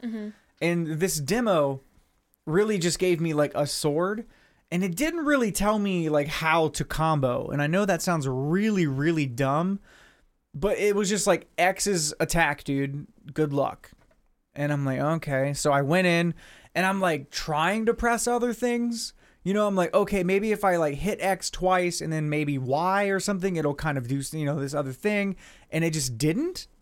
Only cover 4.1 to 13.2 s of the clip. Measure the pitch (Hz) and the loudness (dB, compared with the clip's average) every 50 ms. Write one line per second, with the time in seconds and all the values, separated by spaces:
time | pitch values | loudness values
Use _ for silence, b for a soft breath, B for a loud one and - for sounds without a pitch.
4.1 | 214 226 226 b b b b b b b b - 165 180 196 190 170 175 294 320 | -2 -6 -8 b b b b b b b b -6 -2 -2 -2 -2 -2 -2 -2 -2
5.1 | 330 339 302 285 294 269 240 208 - - 196 208 220 214 202 202 185 175 165 156 | 0 0 2 2 2 4 2 2 0 0 2 2 2 2 0 0 0 0 0 2
6.1 | 151 147 147 151 151 - 165 160 160 170 160 151 - - 156 - - - 160 160 | 2 2 0 0 -2 0 2 4 4 4 4 2 0 -4 -6 -4 -2 0 2 2
7.1 | 156 147 135 127 120 131 131 - - 143 143 147 165 196 208 196 180 165 - 185 | 2 2 2 0 0 -2 -4 -4 -2 -2 0 0 2 2 2 2 0 0 0 0
8.1 | 175 160 131 135 127 127 135 147 165 196 214 226 208 185 170 147 131 135 143 170 | 0 0 0 -2 -2 -2 0 0 0 2 2 2 2 2 2 0 0 0 0 2
9.1 | 170 156 143 131 117 120 139 135 143 156 170 190 196 196 b b b b b b | 2 2 0 -2 -2 -2 0 0 2 0 0 0 -2 -4 b b b b b b
10.1 | b b b _ _ _ _ _ - 143 156 208 190 - 190 208 202 202 214 180 | b b b _ _ _ _ _ -6 -2 0 0 2 2 2 2 2 2 2 0
11.1 | 214 190 - 208 175 - - _ _ - 175 185 185 - - 202 196 170 151 147 | 0 2 2 2 2 2 0 _ _ 2 2 2 2 0 0 0 0 0 0 -2
12.1 | - - 160 - - 170 165 143 147 - - - 139 139 139 139 139 147 143 - | -2 -2 -2 0 2 2 2 2 0 -2 -4 -2 -2 -2 -2 -2 -4 -8 -12 -14
13.1 | _ _ | _ _